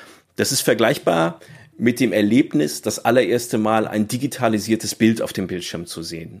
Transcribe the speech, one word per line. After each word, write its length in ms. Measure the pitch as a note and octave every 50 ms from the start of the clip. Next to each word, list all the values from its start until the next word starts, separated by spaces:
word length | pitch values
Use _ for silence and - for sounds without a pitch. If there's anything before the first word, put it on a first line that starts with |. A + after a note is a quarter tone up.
| - - - - _ _ _
Das 160 | - G#2+ - -
ist 80 | -
vergleichbar 800 | - - B2 G#2+ A2+ A2+ D3 - - - E3+ E3+ E3 E3+ E3 - - - - - - - _
mit 220 | - A2 - - -
dem 140 | C3 A2 E2+
Erlebnis, 720 | G#2+ G#2 G#2 A2+ C3 D#3 - - D3+ D3+ - - - -
das 220 | G#2+ - - -
allererste 540 | A#2 A#2+ C3 A#2 F2 A2+ A#2+ A#2+ - - A2
Mal 300 | G#2+ G#2+ A2+ A2 G#2+ -
ein 180 | - G#2+ G#2+
digitalisiertes 880 | G#2 B2+ B2 C3+ C3 - - B2 A2+ A2 G#2 F#2+ G#2 A2 G#2+ - - -
Bild 260 | - A2+ A2+ A2+ A2+
auf 120 | - - -
dem 160 | - F#2+ F2
Bildschirm 380 | F#2 F2 F2 - - E2+ F2
zu 160 | - - E2+ E2
sehen. 380 | E2+ E2+ E2 E2 E2 - F#2+